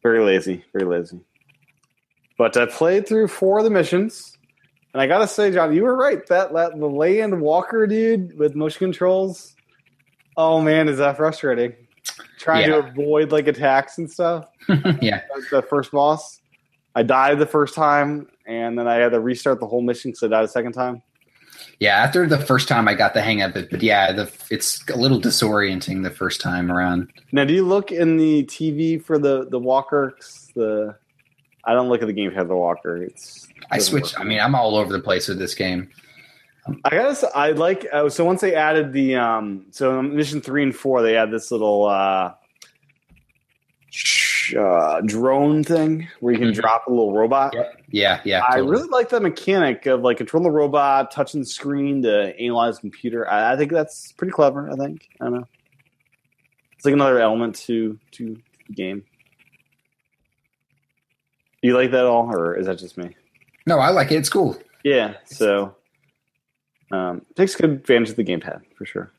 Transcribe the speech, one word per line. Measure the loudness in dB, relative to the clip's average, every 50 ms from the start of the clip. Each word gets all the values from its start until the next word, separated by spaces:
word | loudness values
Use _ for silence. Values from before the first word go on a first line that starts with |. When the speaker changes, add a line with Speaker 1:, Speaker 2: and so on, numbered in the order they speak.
Speaker 1:
Very | 2 2 4 4 4
lazy, | 4 4 2 0 -2 -6 -8 -10 _
very | _ -4 -2
lazy. | -2 -2 -2 -4 -6 -14 -20 -20 _ _ _ _ _ _ _ _ _ _ _ _ _ _ _ _ _ _ _ _ _ _ _
But | -2 0 2
I | 0 0
played | 0 0 0 0 2 2 0 0 0
through | 0 0 0 0
four | -2 0 0 2 2 2
of | 2
the | 2
missions, | 2 2 0 2 0 -2 -2 -2 -6 -12 -20 -20 _ _ _ _ _ _ _ _ _ _ _ _ _
and | -2
I | 0 2
gotta | 2 2 2
say, | 0 0 0 0 2
John, | 2 2 2 2 2
you | 2
were | 2 2 2
right. | 2 2 0 0 -2 -2 0
That, | 2 2 2 0 0
that | -2 -2 -2 -2 -4
the | -6
Land | -4 -2 0 2 2 2 2 0 0 -2 -2
Walker | 0 0 0 0 -2 -2 0 0 0
dude | 2 2 0 2 2 0 0 -2 -6 -4 -2
with | -2 0 0
motion | -2 -4 -4 -4 -4
controls, | -4 -4 -2 0 0 2 2 2 0 -4 -6 -12 -18 -20 _ _ _ _ _ _ _ _ _ _ _ _ _ _ _ _ _
oh | 0 2 4 4 4
man, | 4 4 4 4 2 2
is | 0 0
that | 0 0 0
frustrating. | 0 -2 -2 -2 -2 -2 -2 0 0 -2 -4 -4 _ _ _ _ _ _ -16 -16 -16 -20 -20 _ _
Trying | -2 2 2 4 4 4
to | 4
Speaker 2:
Yeah. | 2 0 0
Speaker 1:
avoid, | -4 -4 0 2 2 2 2 2
like, | 2 2 2 2
attacks | 0 2 2 2 2 2 0 -2 -8 -10
and | -10 -10
stuff. | -6 -2 -2 -2 -2 -4 -8 -14 _ _
Speaker 2:
<laughs> | 0 0 0 2 2 0 0 2
Yeah. | 0 -2 -2 -2 -8 -10 -12
Speaker 1:
That's | -12 -8 0
the | 0 0
first | 0 2 -2 -2 -2 -2
boss. | 0 2 2 2 2 0 -4 -16 -20 _ _ _ _ _ _ _ _ _ _ _ _
I | 0
died | 2 4 4 4 4 4 4 2
the | 0
first | 0 2 0 0 0 0
time, | 0 2 2 4 2 2 0 -4 -8 -10 _ _ _ _
and | -10 -8 -6 -6 -4 -4 -2
then | 0
I | 0 2
had | 4 4 4
to | 2 0
restart | 0 -2 -4 -2 0 -2 -2 -2
the | -2
whole | -4 -4 -2
mission | -2 -2 -4 -4 -6 -12
'cause | -8 -4
I | -2 0
died | 2 2 0
a | 0
second | -2 -4 -6 -4
time. | -4 -4 -6 -6 -6 -10 _ _ _ _ _ _ _ _ _ _ -20 -20 -20 -20 _ _
Speaker 2:
Yeah, | -2 0 2
after | 2 2 2 2 0 2
the | 2 2 0
first | 2 0 0 0 2
time, | 0 0 2 2 2
I | 2
got | 2 0 2 2
the | 0
hang | 0 0 0 0
of | -2 -2 -4
it, | -6 -8 -6
but | -6 -2 0
yeah, | 2 4 4 2 2
the, | 0 -2 -6 -8 -10 -20 -10 -8
it's | -8 -6 -4 -6 -6 -6 -8 -8
a | -4
little | 0 2 2 2 2
disorienting | 2 0 0 2 0 2 2 0 0 0 -2 -6 -6 -6 -6 -4
the | -6 -6
first | -6 -6 -6 -6 -6 -4
time | -6 -4 -4 -2 -2 -2
around. | 0 0 0 0 0 -2 -4 -6 _ _ _ _
Speaker 1:
Now, | 0 0 2
do | 2 2
you | 2 2
look | 2 0 0 -2 -4
in | -4 0 0 2 2
the | 2 2 2 2 2 0
T | -2 -6 -6 -4 -4
V | -2 -2 -2 -2 -2 -4
for | -4 -2 -2
the, | 0 2 2 0 0 -2 -4
the | -6 -4
walker? | -2 0 0 0 0 0 -2 -2 -2 -2 -6
'Cause | _ -20 -20 -20 -20 -20 _ _
the, | -4 -2 -2 -2 -2 -4 -6 -8 _ _ _ _ _ _ _ _ _ _ _ _ _ -2
I | 0 0
don't | 2 2 2
look | 0 0
at | 0
the | -4
game | -4 -4 -4 -4
for | -4 -4
the | -4 -2 0
walker. | 0 0 0 -2 -4 -6 -8 -8
It's, | -8 -8 -12 -14 -18 -20 -20 -20 -20 -20 -20 _ -20 -12 -6
Speaker 2:
I | -4
Speaker 1:
doesn't | -2 -2 0
Speaker 2:
switch. | 0 -2 -2 -4 -8
Speaker 1:
work. | -8
Speaker 2:
I | -6
mean, | -4 -2 0
I'm | 2 2 2
all | 2 2 2 2
over | 0 0 0
the | -4 -6
place | -2 -2 -2 -2 -2 -4
with | -6 -6
this | -6 -8 -4
game. | -4 -4 -4 -2 -6 -8 -10 _ -20 _ _ _ -20 -20 _ _ _ _ _ _ _ _ -12 -12 -4 -2
Speaker 1:
I | 0
guess | 0 2 0 0 -2 -2 -4 -4
I | -2 0 0 0
like, | 2 2 2 0 0 -2 -6 -4
uh, | -2 0 0 0
so | 0 2 2
once | 2 2 2
they | 0 0 0
added | 2 2 2 2 0 0 0
the, | 0 0 0 2 2
um, | 0 0 0 0 -2 -2 -6 -10 -10 -12 _
so | _ -2 0 0 0 0
in | -2 -2 0
mission | -2 -2 -2 -4 -8
three | -8 -4 -2 0 0
and | 0 -2
four, | -2 -2 0 2 2
they | 4 4
had | 4 2 2 0
this | -2 -6 -6 -4
little, | -4 0 0 2 2 2 2
uh, | 2 2 2 2 2 2 0 -2 -4 -6 _ _ _ _ _ -20 _ _ _ _ _ _ _ _ _ -20 _ _ _ _ _ _ _ _ _ _ _ _ _ _ _
sh-, | -10 -4 -2 0 0 0 0 0 -2 -2 -2 -2 -2
uh, | 0 2 4 4 4 2 2 0 -2
drone | -2 -2 -2 0 0 2 2 4 2 2 2 2 2
thing | 0 0 0 2 0 -2 -2 -6 -12 -14 -4
where | 0 0
you | 0 2
can | 2 0
Speaker 2:
Mm-hmm. | 0 2
Speaker 1:
drop | 2 2 2 2 0
a | 0
little | 0 2 2 2
robot. | 2 2 2 4 4 2 2 0 -2
Speaker 2:
Yep. | -4 -6 -6 -8 _ _ -6
Yeah, | -2 -2 0 0 -2 -2 -2
yeah, | -2 0 0 2
Speaker 1:
I | 2 2
Speaker 2:
totally. | 2 2 0
Speaker 1:
really | 0 -2 -2 -2
like | -2 -2 0 0
the | -2 -2
mechanic | -2 -2 -4 -4 -4 -2 0 2 2 0 0 -2 0
of, | 0 0 2
like, | 2 0 0 0
control | -4 -2 -2 0
the | 0 2
robot, | 2 2 0 2 2 2 2 2 2 2 0 -2
touching | -4 -6 -6 -4 -4 -8
the | -8
screen | -8 -12 -10 -8 -6 -4 -2 -2 -2 -2 0
to | 0 2 2 2 0 -2 -6 -6
analyze | -6 -2 0 0 0 0 -2
the | -6
computer. | -12 -16 -16 -10 -8 -6 -6 -4 -2 0
I, | 0 0 2 0 2
I |
think | 0 0 0
that's | 0 -2 -2 -2 -8 -20 -20 -20
pretty | _ -8 -8 -4
clever, | 0 2 2 2 2 -2 -10 -8
I | -8
think. | -8 -8 -8 -8 -14 _ _ _ _
I | -6
don't | -6 -6
know. | -6 -8 _ _ _ _ _ _ _ _ _ _ _ _ _ _ _ _ _ _ _ _ _ _ _ _ _ _
It's | _ 0
like | 2 4
another | 4 4 4 4 4
element | 4 4 2 0 -2 -4 -6 -10
to, | -8 -4 -2 -2 -2 -4 -6 -10 _ _
to | -16 -14 -12 -12 -12 -14 _ _ _ _ _ -18
the | -12
game. | -10 -8 -8 -8 -10 -14 _ _ _ _ _ _ _ _ _ _ _ _ _ _ _ _ _ _ _ _ _ _ _ _ _ _ _ _ _ _ _ _ _ _ _ _ _ _ _ _ _ _ _ _ _ _ _ _ _ _ _
You | 2 4 4
like | 4 4 4
that | 2 2
at | 4
all, | 4 4 2 2 0
or | -2 -2 -2 -2 -2
is | -4 -4
that | -4 -6 -8
just | -10 -18 -14
me? | -14 -14 -14 -14 _ _ _ _ _ _ _ _ _ _
Speaker 2:
No, | 0 2 2
I | 4 4
like | 4 2 2 2
it. | 0
It's | 0 0 0
cool. | 0 0 0 0 -2 -6 -14 _ _ _ _
Speaker 1:
Yeah, | 2 2 2 2 0 -6 -14 _
so, | _ -4 0 2 2 2 2 0 -4 -8 _ _ _ _ _ _ _ _ _ _ _ _ _ _ _ _ _ _ _ _ _ _ _
um, | -6 -6 -6 -6 -8 -10 -14 _ _
takes | 0 0 0 2
good | 0 0 0
advantage | 0 -2 2 2 4 4 4 0
of | -2
the | -4 -4
gamepad, | -2 -4 -6 -6 -10 -14 -14 _ _ _
for | _ -18
sure. | -12 -10 -12 -12 -12 _